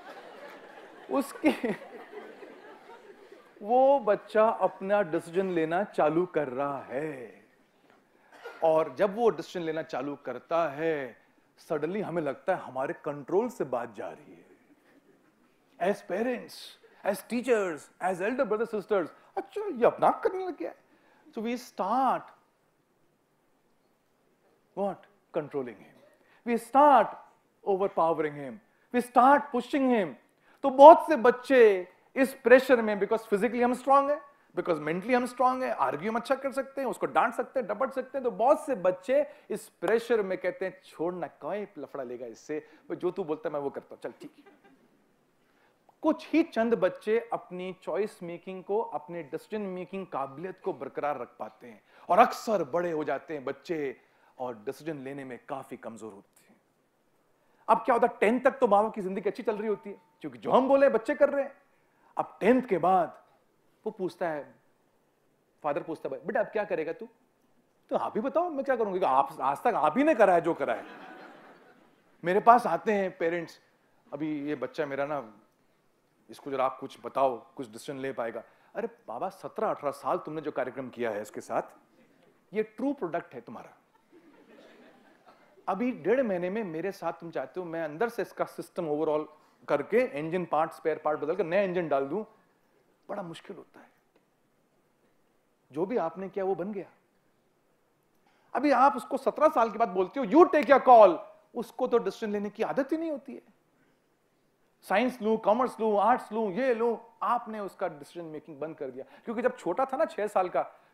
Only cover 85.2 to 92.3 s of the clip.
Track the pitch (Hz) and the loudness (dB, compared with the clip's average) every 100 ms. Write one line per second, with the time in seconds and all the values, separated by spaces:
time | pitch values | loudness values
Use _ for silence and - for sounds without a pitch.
85.2 | _ _ _ _ - 190 247 196 156 254 | _ _ _ _ -6 -4 -4 -4 0 0
86.2 | 233 180 180 214 196 160 190 190 170 175 | 0 -2 -2 -4 -6 -6 -8 -6 -8 -8
87.2 | 170 160 131 185 175 165 156 151 233 226 | -10 -8 -8 -10 -8 -8 -8 -4 -4 -4
88.2 | 175 - 165 - - - 160 147 156 151 | -8 -6 -8 -8 -12 -8 -4 -2 0 -2
89.2 | 151 - _ _ - 143 131 220 254 143 | -4 -14 _ _ -4 -2 0 0 0 -4
90.2 | 160 185 165 151 160 - 160 151 151 151 | -6 -4 -2 -2 -2 -4 -4 -2 -2 -2
91.2 | 147 185 165 190 196 180 160 139 139 190 | -2 -4 -2 0 0 -2 -2 -2 -2 -6
92.2 | 214 | -8